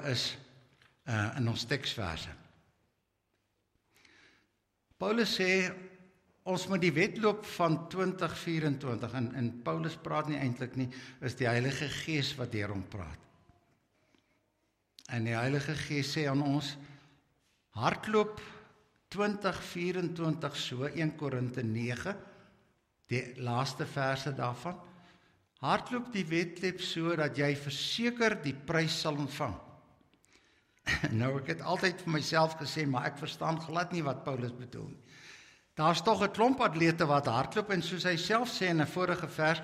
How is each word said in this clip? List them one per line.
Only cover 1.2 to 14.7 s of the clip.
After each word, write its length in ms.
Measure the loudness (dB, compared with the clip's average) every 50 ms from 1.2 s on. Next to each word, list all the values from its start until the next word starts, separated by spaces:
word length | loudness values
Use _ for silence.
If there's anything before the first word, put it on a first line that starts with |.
| 0 0 0 0
in 80 | 0 0
ons 160 | 0 -2 -2
teksverse. 640 | -2 -2 -2 -2 -4 -4 -4 -4 -4 -4 -6 -8 -10 -12 -16 -20 -20 _ _ _ _ _ _ _ _ _ _ _ _ _ _ _ _ _ _ _ _ _ _ _ _ _ _ _ _ _ _ _ -20 -20 -20 -20 -20 _ _ _ _ _ _ _ _ _ _ _ _ _ _
Paulus 360 | 0 2 2 2 2 2 2 2
sê, 120 | 4 4 4 4 2 0 -4 -8 -14 -18 -20 -20 -20 -20 _ _ _ _ _ _ _
ons 220 | -2 -2 -2 0 0
moet 120 | 2 4 4
die 100 | 4 6
wedloop 480 | 4 2 2 2 2 4 4 4 2 -4 -10 0
van 200 | 2 4 4 4 2 0 -4
twintig 440 | -2 0 0 0 0 0 -2 -2 -2 -4
vierentwintig, 760 | -4 -2 0 2 2 2 0 0 -2 -4 -2 -2 -4 -4 -2
en, 140 | -2 -2 -2 0
en 160 | 0 -2 -2 -2 -4 -4
Paulus 320 | -4 -2 -2 -2 -4 -6 -6
praat 320 | -6 -2 -2 0 0 0
nie 80 | -2 0
eintlik 360 | 0 0 0 -2 -4 -4 -2 -2
nie, 100 | -2 -2 -4 -10 -14 -16 -12 -6 -6
is 100 | -6 -2 2
die 100 | 2 2
Heilige 380 | 4 4 2 0 -2 -2 -4 -4
Gees 440 | -4 -6 -4 -2 0 0 0 -2 -2 -4
wat 140 | -6 -4 -2
deur 200 | -2 -2 -2 -4
hom 80 | -6 -6 -6
praat. 300 | -8 -10 -8 -10 -12 -14 -16 _ _ _ _ -20 _ _ _ _ _ _ _ _ _ _ _ _ _ _ _ _ _ _ _ _ _ _ _ _